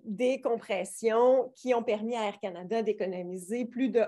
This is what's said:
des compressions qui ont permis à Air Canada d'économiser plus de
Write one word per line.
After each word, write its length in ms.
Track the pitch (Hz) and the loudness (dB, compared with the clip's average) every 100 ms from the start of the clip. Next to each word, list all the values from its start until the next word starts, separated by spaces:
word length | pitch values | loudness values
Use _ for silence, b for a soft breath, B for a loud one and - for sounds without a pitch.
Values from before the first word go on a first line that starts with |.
des 380 | 226 196 247 269 | -10 -2 0 0
compressions 1080 | 262 233 - 196 196 - 220 220 247 262 247 | 0 -2 -2 -4 -4 -2 2 4 6 6 2
qui 180 | - 254 | -4 0
ont 100 | 240 | 0
permis 320 | 233 247 220 | 2 -2 -2
à 120 | 240 214 | -2 -4
Air 120 | 202 | -4
Canada 420 | 196 170 180 226 | -8 -8 -4 -2
d'économiser 840 | 220 208 185 180 175 185 180 233 | 0 0 -2 -4 -8 -8 -6 -6
plus 240 | 240 247 262 | -4 -2 2
de 140 | 226 | 2